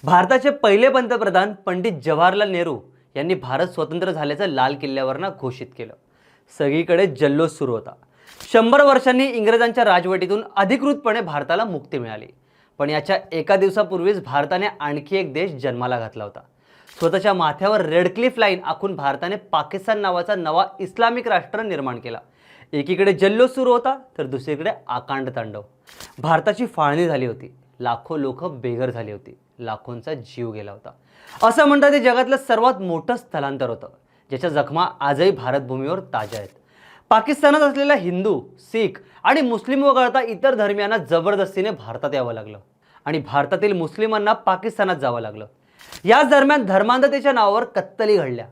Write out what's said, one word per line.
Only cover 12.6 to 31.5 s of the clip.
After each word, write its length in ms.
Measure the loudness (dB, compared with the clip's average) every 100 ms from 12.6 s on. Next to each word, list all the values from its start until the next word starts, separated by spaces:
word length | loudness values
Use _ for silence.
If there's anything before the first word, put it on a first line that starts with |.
| _ _
पण 120 | -2
याच्या 300 | -2 0 -2 -2
एका 240 | -6 0 2
दिवसापूर्वीच 680 | 2 2 -2 0 0 -2
भारताने 440 | -2 -2 0 -2 -4 -6
आणखी 380 | -6 -6 -4 -4
एक 160 | -4
देश 180 | -4 -6
जन्माला 480 | -4 -6 -4 -4 -4
घातला 240 | -6 -10
होता. 160 | -14 -14 -20 _ _ _ -20 -4
स्वतःच्या 340 | -2 0 0
माथ्यावर 480 | 0 0 0 0 0
रेड 340 | 2 2 2 0
क्लिफ 180 | -2 2
लाईन 220 | 0 0
आखून 320 | -4 -6 -6 -4
भारताने 400 | -4 -4 -6 -8
पाकिस्तान 640 | -4 -4 -2 -8 -4 -2
नावाचा 360 | 0 -2 -2 -4
नवा 300 | 0 0 0 -4
इस्लामिक 480 | -12 0 0 0 -2
राष्ट्र 340 | -2 -2 -8
निर्माण 380 | -6 -6 -6 -8
केला. 200 | -10 -14 -16 _ _ -20 -8
एकीकडे 400 | -6 -2 2 2
जल्लोष 360 | 4 2 4 2
सुरू 220 | 2 2
होता, 280 | 2 2 -4 -8 -8
तर 60 |
दुसरीकडे 480 | -6 -6 -6 -4 -4 -6 -8
आकांड 420 | -10 -6 -6 -6 -8
तांडव. 260 | -10 -12 -18 _ _ -20 -20 -8
भारताची 460 | 0 2 2 -2 -4
फाळणी 420 | -2 0 2 0
झाली 180 | 0 -4
होती, 300 | -8 -14 _ _ _
लाखो 360 | -6 -6 -6 -6
लोक 280 | -6 -6 -10
बेघर 440 | -8 -8 -4 -6
झाली 220 | -6 -12
होती, 260 | -14 -18 -20 _ _
लाखोंचा 540 | -12 -12 -12 -14 -12
जीव 380 | -12 -12 -10 -10
गेला 200 | -10 -14
होता. 180 | -18 -20 -20 _ _ -20 0
असं 220 | 2